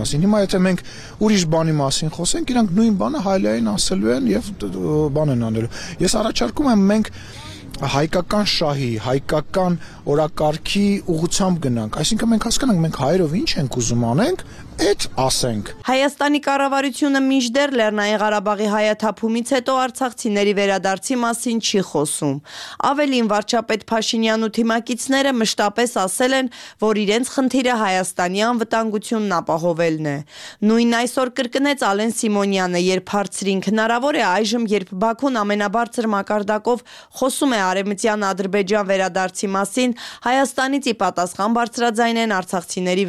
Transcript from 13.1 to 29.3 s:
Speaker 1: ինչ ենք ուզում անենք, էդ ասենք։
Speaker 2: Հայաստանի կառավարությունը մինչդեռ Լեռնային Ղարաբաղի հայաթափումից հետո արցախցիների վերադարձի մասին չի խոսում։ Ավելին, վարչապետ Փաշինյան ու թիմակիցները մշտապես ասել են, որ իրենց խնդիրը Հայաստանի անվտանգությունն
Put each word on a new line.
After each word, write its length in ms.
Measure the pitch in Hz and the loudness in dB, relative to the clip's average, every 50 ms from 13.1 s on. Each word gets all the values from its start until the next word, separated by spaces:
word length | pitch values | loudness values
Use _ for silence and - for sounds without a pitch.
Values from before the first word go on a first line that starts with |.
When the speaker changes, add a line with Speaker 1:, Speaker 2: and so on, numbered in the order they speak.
| 175 190 170 139 156 220 | 2 2 2 0 0 -2
Speaker 1:
ինչ 120 | 330 - - - | -2 -2 -2 -2
ենք 180 | 143 123 - 123 | -2 -2 -2 -2
ուզում 220 | 113 113 117 120 117 117 | -2 0 0 0 0 0
անենք, 320 | 120 165 233 339 370 - - - - - - - - - | 2 2 2 0 0 -4 -6 -12 -16 -18 -18 -12 -6 -2
էդ 240 | 320 403 403 - - - - 127 | 0 0 0 0 -4 -6 -2 -2
ասենք։ 500 | 131 131 - - 131 123 110 104 95 - - - - | 0 0 0 0 0 -2 -2 -2 -4 -8 -10 -6 -2
Speaker 2:
Հայաստանի 560 | - 262 262 277 285 285 - 285 285 294 285 | 0 2 2 2 2 0 0 0 2 2 0
կառավարությունը 800 | 294 285 277 277 277 269 269 277 269 277 233 - 302 285 277 269 | 0 0 0 2 2 2 0 0 0 -2 -2 0 0 2 2 2
մինչդեռ 520 | 269 262 269 269 240 240 226 277 285 277 269 233 | 2 4 4 2 2 2 2 2 2 2 2 2
Լեռնային 380 | 220 214 208 208 202 208 214 196 | 2 2 2 0 0 0 2 2
Ղարաբաղի 480 | 208 214 214 208 190 208 208 196 214 208 | 2 2 2 0 0 0 0 0 0 0
հայաթափումից 800 | 208 214 214 214 214 214 214 220 208 - 226 220 226 233 226 - 269 | 2 2 2 2 0 0 0 -2 -2 -2 -2 -2 -2 -2 0 0 0
հետո 200 | 254 240 269 262 254 | 0 0 0 0 0
արցախցիների 720 | 254 254 240 - 262 247 226 - - 220 202 202 202 208 202 | 0 -2 -2 -2 -4 -4 -4 -4 -4 -2 0 2 2 2 2
վերադարձի 600 | 202 202 196 196 190 175 196 190 180 - - 269 247 | 2 2 2 2 0 0 -2 -2 -2 -2 -4 -2 0
մասին 380 | 240 233 233 233 - 247 226 226 | 0 -2 -2 -2 -2 -2 -2 -2
չի 220 | - - - 190 - - | 0 0 0 0 0 0
խոսում։ 460 | - 151 151 151 - - 160 143 135 147 - - - - - - - - - 262 | 0 -2 -2 -2 -2 -2 -2 -2 -2 -4 -6 -12 -16 -16 -16 -12 -6 -2 0 0
Ավելին, 380 | 277 294 294 277 262 247 226 202 | 2 2 0 0 2 2 2 2
վարչապետ 540 | 208 208 208 - 247 226 226 - 220 202 - - | 0 0 0 0 -2 -2 0 0 -4 -4 -2 -2
Փաշինյան 560 | 226 220 214 - 233 226 226 220 220 226 220 | -2 -2 -2 0 0 0 2 2 2 0 0
ու 40 | 220 214 | -2 0
թիմակիցները 760 | 226 233 226 226 233 233 - 247 226 - - 269 277 269 277 262 | 0 0 0 0 -2 -2 -4 -6 -4 -2 0 0 2 2 2 2
մշտապես 560 | 233 220 - - - 208 208 208 233 240 233 - 220 | 0 0 0 0 0 0 0 0 0 0 0 0 -2
ասել 360 | 190 190 - - 254 254 269 269 | -2 -2 0 0 0 2 2 0
են, 100 | 262 240 - - - - - - | 0 -2 -6 -10 -20 -18 -6 -2
որ 200 | 208 220 208 214 214 | 0 2 2 2 2
իրենց 280 | 185 208 240 254 - - | 2 0 0 0 -2 -2
խնդիրը 400 | 277 262 247 - 269 240 247 247 220 | 0 0 2 2 2 2 2 0 0
Հայաստանի 600 | 220 190 185 185 185 - - - 180 180 185 202 214 233 | 2 2 0 0 0 -2 -2 -2 -2 0 0 0 0 0
անվտանգությունն 840 | 247 226 - - 226 226 226 220 208 214 - - 233 220 208 196 | 0 0 -2 0 0 0 0 0 -2 -4 -4 -2 -2 -2 0 0